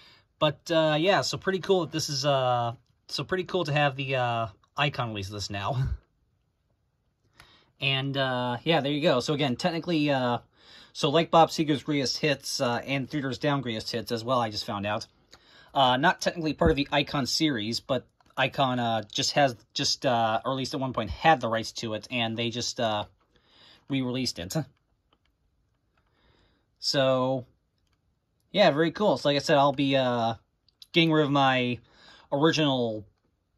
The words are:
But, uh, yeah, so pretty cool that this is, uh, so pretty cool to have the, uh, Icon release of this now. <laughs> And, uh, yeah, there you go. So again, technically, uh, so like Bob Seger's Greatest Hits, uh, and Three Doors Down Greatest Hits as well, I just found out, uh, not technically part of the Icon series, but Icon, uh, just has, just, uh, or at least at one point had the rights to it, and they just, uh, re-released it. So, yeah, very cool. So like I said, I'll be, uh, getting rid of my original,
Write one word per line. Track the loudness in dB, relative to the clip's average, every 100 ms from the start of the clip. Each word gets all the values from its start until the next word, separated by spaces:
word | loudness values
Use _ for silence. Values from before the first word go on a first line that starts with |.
| -20 _ _ -2
But, | -2 -2 -2
uh, | 2 2 2
yeah, | 2 2
so | 0 -4
pretty | -4 -2
cool | 2 0
that | 0
this | -4 -4
is, | -2 0
uh, | 2 2 0 -2 -6 _ _ -10
so | -8
pretty | -4 -4
cool | -2 -2
to | 0
have | 2 2
the, | 0 -4 -2
uh, | 0 -2 -4 -8 _ -4
Icon | -2 -2 -6
release | -6 -8
of |
this | -8 -8
now. | -6 -4 -2 -4
<laughs> | -6 _ _ _ _ _ _ _ _ _ _ _ _ _ -20 -20 -20 _ -6
And, | -2 -2 -2
uh, | -2 -2 -2 -2 -2
yeah, | 0 0
there | 0
you | 0
go. | 2 2
So | 0
again, | 0 -2 0
technically, | -2 -2 -2 0 0
uh, | 0 0 -2 -6 _ -20 -20 -18
so | -4 0
like | 2 4
Bob | 6 6
Seger's | 4 0 0
Greatest | 0 -2 -2 -2
Hits, | -2 -2 -4 -2
uh, | -2 -2
and | -2 -4 -4
Three | -4
Doors | -4 -2
Down | -2 -2
Greatest | -2 -6 -6
Hits | -6 -4
as | -4
well, | 0 0
I | 0
just | -4 -6
found | -4
out, | -4 -4 -6 _ _ -20 _ -20 -4
uh, | 2 4 4
not | 2 2
technically | -2 -2 -2
part | 2 2
of | 2
the | 0
Icon | -2 -2 -2
series, | -2 0 0 0 -4 -6
but | -4 -4 -6 _ _ -4
Icon, | -2 0 0 0
uh, | -2 -2 -4
just | -4 -2
has, | 2 2 0 _
just, | -6 -4 -2
uh, | 0 2 2 0
or | -2
at | -4
least | -4
at | -4
one | -4
point | -4 -6
had | 0 2 4
the | 2
rights | -2 -4
to | -8 -6
it, | -6 -6
and | -4 -2 -2
they | -4
just, | -4 -6 -2
uh, | -2 -2 -6 _ _ _ _ _ -20 -20 -6
re-released | -4 -2 -4 -4 -6
it. | -6 -6 -6 _ _ _ _ _ _ _ _ _ _ _ _ _ _ _ _ _ _ _ _ _
So, | -2 2 2 2 2 -2 -6 _ _ _ _ _ _ _ _ _ _
yeah, | 4 4
very | 6 2
cool. | 2 2 2
So | 2
like | 0
I |
said, | 4 4
I'll | 4
be, | 4 2 2
uh, | 2 0 0 -4 _ _ _ _ -2
getting | 2 4
rid | 4
of | 4
my | 4 4 2 0 -4 _ _ -20 -20 -6
original, | 2 2 2 0 0 -2 -4 -10 _ _ _ _